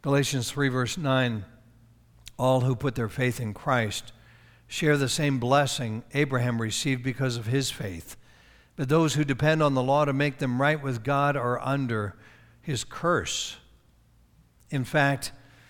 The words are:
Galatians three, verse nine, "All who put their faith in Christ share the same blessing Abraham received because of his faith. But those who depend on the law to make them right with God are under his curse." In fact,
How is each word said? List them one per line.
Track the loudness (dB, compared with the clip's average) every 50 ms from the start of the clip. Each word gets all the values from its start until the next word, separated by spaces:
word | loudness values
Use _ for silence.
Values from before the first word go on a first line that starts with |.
| 0
Galatians | 2 2 2 2 2 -2 -4 -4 -4
three, | -2 -2 -2 0
verse | 0 0 -2 -2 -4
nine, | -4 0 0 2 2 2 0 -2 -4 -8 -10 -18 -20 _ -20 _ -20 -20 _ _ _ _ _ _ -20 -20 -20 -6 0
"All | 2 4 4 4
who | 4 2 0
put | 0 -2 -2 -2
their | -2 -4 -4
faith | -2 0 0 0 0 -2
in | -6 -6
Christ | -8 -6 -2 0 2 2 2 0 -4 -8 -10 -12 -20 -20 -20 -20 -20 -20 -20 -20 -20 _ _ -12
share | -6 0 2 2 4
the | 4 2 0
same | 0 0 0 0 0 0
blessing | 2 4 4 4 4 2 -2 -4 -4 -4 -6 -8 -10 -4 0
Abraham | 0 0 2 2 0 0 0 0 -2
received | -2 -2 -4 -2 -2 -2 -2 0
because | -2 -4 -2 0 -2 -2 -2
of | -2 -4
his | 0 0 0 0 -2
faith. | -6 -6 -8 -8 -8 -10 -12 -14 -20 -20 -20 -20 -20 -20 -20 -20 -20 -20 _ _ _
But | -6 0 2
those | 4 4 4 4 2
who | 0 0
depend | 0 0 2 2 2 4 4 4
on | 4 4
the | 2
law | 2 4 4 4 4
to | 2
make | 2 0 0 0 0 -2
them | -4 -2 0 2
right | 2 2 2 0
with | -2 -6 -6 -4
God | -2 -2 0 2 2 2 0
are | 0 0 -2 -2 -2
under | -2 -2 -2 -2 -2 -2 -2 -2 -4 -6 -8 -14 -20 -20 -20 -20 -20 -20 _ _
his | _ -6 -6 -6 -6
curse." | -8 -10 -4 0 0 0 0 0 -2 -6 -6 -6 -8 -12 -16 _ -20 -20 _ _ _ _ _ _ _ _ _ _ _ _ _ _ _ _ _ _ _
In | -4 -4 -4
fact, | 0 2 4 4 4 2 0 -4 -10 -12 -14 -20 -20 -20 -20 -20